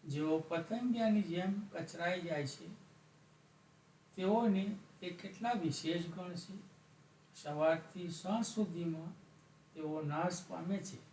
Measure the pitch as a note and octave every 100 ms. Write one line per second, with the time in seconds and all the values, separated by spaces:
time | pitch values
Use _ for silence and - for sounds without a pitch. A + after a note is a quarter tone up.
0 | D3 C#3 D#3 D#3+ D#3+ E3+ E3+ A3+ B3 A#3
1 | A3 G#3 F3 E3+ F#3+ G3+ - E3 - E3+
2 | E3+ F3+ E3 D3+ C3+ - E3 G#3 - -
3 | - - - - - - - - - -
4 | - - F#3 A3+ A3+ F#3+ G3 - - -
5 | F3+ - G3 - A3+ A#3 D#3+ - D#3+ E3+
6 | E3+ F#3+ F3+ F3 - F#3+ - - - -
7 | - - - - D3 D3 D#3+ E3 - F#3
8 | F3 - F3+ A3 A3+ A3 F#3+ E3+ E3+ D#3+
9 | D#3+ - - - - - - D#3+ D#3 D#3
10 | D3 D3+ F3+ F3+ - - E3+ G3 - A#2
11 | -